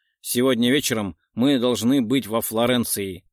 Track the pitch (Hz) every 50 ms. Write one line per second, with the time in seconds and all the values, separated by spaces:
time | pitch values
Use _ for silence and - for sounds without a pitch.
0 | _ _ _ _ - - - 120 127 135 127 113 120 120 135 151 - - 123 110
1 | 104 95 - - _ _ _ 110 120 143 143 123 117 127 120 95 110 120 139 139
2 | 117 104 135 135 110 101 113 117 - - 110 110 120 120 127 123 110 - - 104
3 | 101 98 90 - - _